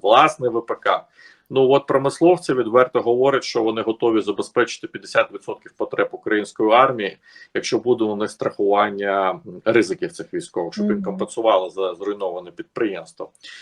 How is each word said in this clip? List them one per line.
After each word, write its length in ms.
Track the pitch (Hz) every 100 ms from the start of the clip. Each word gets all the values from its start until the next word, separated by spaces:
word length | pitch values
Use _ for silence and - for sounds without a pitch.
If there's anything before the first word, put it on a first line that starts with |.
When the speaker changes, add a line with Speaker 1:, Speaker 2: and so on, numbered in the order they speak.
Speaker 1:
власне 460 | 95 120 156 - 123
В 180 | 113 -
П 80 |
К. 300 | 107 101 92 - _ - _ -
Ну, 200 | 131 131
от 160 | 139 -
промисловці 680 | 139 135 - 170 175 -
відверто 460 | 127 110 123 127 120
говорять, 440 | 110 123 139 131
що 180 | - 117
вони 200 | 110 113
готові 380 | 107 110 120 110
забезпечити 680 | 101 101 - 123 117 - -
п'ятдесят 460 | 98 - 120 107
відсотків 400 | 101 - 104 - -
потреб 320 | 107 107 101
української 580 | 123 107 107 98 - 110
армії, 440 | 117 131 120 98 - _ - -
якщо 240 | - - 117
буде 260 | 120 117
у 120 | 107 104
них 140 | 107
страхування, 1000 | - 110 - 101 101 104 101 101 98 95
м, 100 | 87 - 87
ризиків 480 | 110 113 92 87 87
цих 220 | - -
військових, 400 | 87 - - -
щоб 120 | 208 104
їм 80 |
Speaker 2:
Мгм. 100 | 104
Speaker 1:
компенсували 680 | 101 95 - 120 113 95 90
за 240 | 90 92
зруйноване 560 | 87 101 101 95 90 87
підприємство. 800 | 85 - - 110 87 80 - 90 _ - -